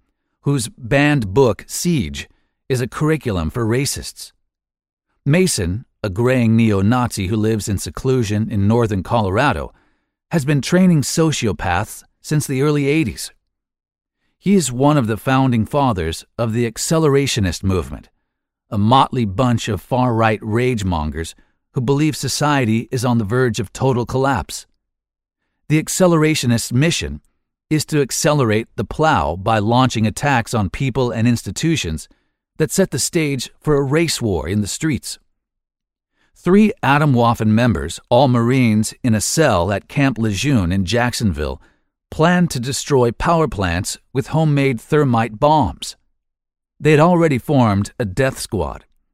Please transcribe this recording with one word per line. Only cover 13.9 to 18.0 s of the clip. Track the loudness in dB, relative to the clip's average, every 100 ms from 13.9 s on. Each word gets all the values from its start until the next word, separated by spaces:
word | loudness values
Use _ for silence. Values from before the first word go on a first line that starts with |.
| _ _ _ _ _
He | 2
is | 2 2
one | 0 2 2
of | 0
the | -2
founding | 0 0 2 0 0
fathers | 0 0 0 -4 -6 -10 -6
of | -4
the | -2 -4
accelerationist | -4 -2 2 2 2 0 0 -2 -2
movement, | -2 -2 -4 -12